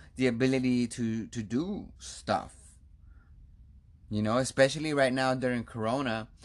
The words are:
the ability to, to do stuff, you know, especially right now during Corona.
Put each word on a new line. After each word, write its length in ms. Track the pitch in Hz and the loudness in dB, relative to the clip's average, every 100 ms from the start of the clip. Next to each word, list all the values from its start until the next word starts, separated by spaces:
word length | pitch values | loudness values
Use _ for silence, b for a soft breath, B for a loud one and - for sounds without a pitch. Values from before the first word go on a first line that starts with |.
| b - | b 0
the 100 | 127 | 0
ability 600 | 117 131 131 127 123 120 | 4 2 2 2 2 0
to, 400 | - 113 113 104 | -2 -2 -2 -6
to 160 | 117 | -8
do 460 | 107 120 180 202 - - | -4 -2 -2 -6 -10 -16
stuff, 560 | - - - 101 - - - - - - b b b b - - - - - - - | -16 -14 -2 -2 -2 -16 -20 -20 -20 -20 b b b b -20 -20 -20 -20 -20 -20 -6
you 140 | 104 | -2
know, 140 | 107 120 | 0 2
especially 560 | 127 - 135 147 156 | 0 4 4 4 -2
right 200 | 143 135 | 2 2
now 220 | 131 131 131 | 4 0 0
during 280 | 127 123 110 | 0 -2 -6
Corona. 640 | 117 110 127 135 110 110 - | -4 -2 0 -2 -4 -6 -16